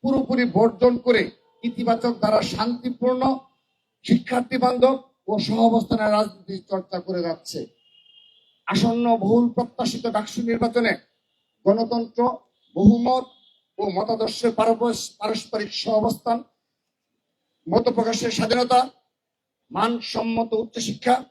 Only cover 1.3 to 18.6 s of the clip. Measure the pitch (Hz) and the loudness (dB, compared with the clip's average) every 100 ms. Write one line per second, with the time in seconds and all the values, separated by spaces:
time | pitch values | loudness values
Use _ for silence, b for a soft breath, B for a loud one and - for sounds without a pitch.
1.3 | - _ _ 240 - 233 226 240 233 214 | -8 _ _ -8 -4 -2 0 0 0 0
2.3 | 214 - - 226 240 247 - 247 254 262 | 2 0 -4 -4 -4 -6 -2 -2 0 0
3.3 | 269 - _ _ _ _ _ - - - | -2 -8 _ _ _ _ _ 0 0 2
4.3 | 247 247 262 247 247 254 269 - _ - | -4 -2 0 0 4 4 2 -6 _ -4
5.3 | 214 - 220 226 226 - 226 214 208 208 | -4 -2 4 4 4 0 0 2 2 0
6.3 | - - 196 _ 190 180 180 185 180 170 | -6 -12 -12 _ -6 -4 -10 -6 -4 -4
7.3 | 160 - - - _ _ _ _ - _ | -6 -10 -12 -12 _ _ _ _ -20 _
8.3 | _ _ _ - 196 233 233 240 226 196 | _ _ _ -2 2 2 2 2 2 4
9.3 | 233 240 247 240 - 240 233 233 214 214 | 4 4 0 -4 -4 -4 -4 -4 -4 -4
10.3 | - 233 233 233 240 226 165 _ _ _ | -6 -4 -2 0 0 0 -2 _ _ _
11.3 | _ _ _ 190 214 233 233 233 - 247 | _ _ _ 2 2 0 -4 -4 0 -2
12.3 | - _ _ _ - 202 233 240 254 254 | -2 _ _ _ 4 4 6 2 0 -2
13.3 | _ _ _ _ - 208 185 214 226 220 | _ _ _ _ -6 -4 -2 -2 -2 -4
14.3 | - 240 226 220 226 240 233 - _ 214 | -2 -2 2 2 2 0 -2 -8 _ -6
15.3 | 220 - 214 214 - 220 214 226 220 240 | -6 -6 -8 -6 -6 -2 0 0 -2 -2
16.3 | 233 - _ _ _ _ _ _ _ _ | -4 -6 _ _ _ _ _ _ _ _
17.3 | _ _ _ - 208 240 226 233 226 240 | _ _ _ 0 0 2 0 -2 -2 -4
18.3 | - 220 240 | -2 0 0